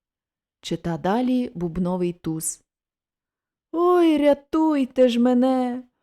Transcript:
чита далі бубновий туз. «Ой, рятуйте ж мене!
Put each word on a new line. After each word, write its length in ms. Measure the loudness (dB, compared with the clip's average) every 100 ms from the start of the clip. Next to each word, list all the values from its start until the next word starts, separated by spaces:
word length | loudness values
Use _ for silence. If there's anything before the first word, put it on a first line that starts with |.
| _ _ _ _ _ _
чита 380 | -8 -6 -4 -4
далі 520 | -2 -2 0 -2 -4
бубновий 580 | -6 -6 -4 -4 -2 -4
туз. 520 | -6 -8 -8 -8 -12 _ _ _ _ _ _ _ _ _ _ _
«Ой, 460 | 0 2 4 4 4
рятуйте 880 | 2 0 0 0 0 0 0 2 2
ж 120 | 4
мене! 640 | 2 2 2 0 -4 -8 -14 _